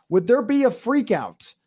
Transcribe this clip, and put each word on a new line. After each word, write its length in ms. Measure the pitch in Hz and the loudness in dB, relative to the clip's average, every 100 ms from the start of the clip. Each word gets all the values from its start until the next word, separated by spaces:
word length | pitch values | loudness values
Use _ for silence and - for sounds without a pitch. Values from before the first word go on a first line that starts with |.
| - | -2
would 160 | 180 180 | 0 2
there 160 | 254 | 2
be 220 | 233 277 | 2 2
a 60 | 262 | 2
freak 400 | - 226 285 226 | 0 -2 0 0
out? 440 | 170 98 - - - | -2 -4 -12 -20 -20